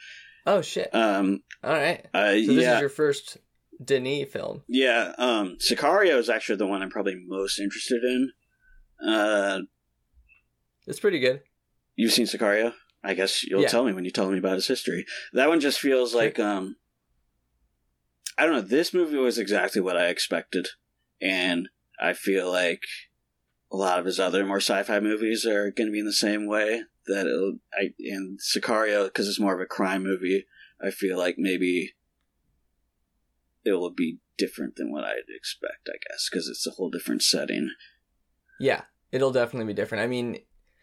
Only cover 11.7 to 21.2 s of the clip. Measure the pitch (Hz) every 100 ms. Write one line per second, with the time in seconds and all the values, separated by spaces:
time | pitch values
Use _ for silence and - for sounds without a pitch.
11.7 | _ _ - 113 113 110 - 110 104 117
12.7 | - _ _ 95 90 95 - - 95 139
13.7 | 117 127 92 90 101 95 95 95 92 -
14.7 | 131 - - - - - - 143 165 143
15.7 | 135 143 131 123 117 110 113 104 101 95
16.7 | - _ _ _ _ _ _ _ _ _
17.7 | _ _ _ _ _ - - 156 143 95
18.7 | 131 170 185 165 147 127 113 98 101 92
19.7 | 107 92 87 87 87 - 85 - 92 -
20.7 | - _ _ _ _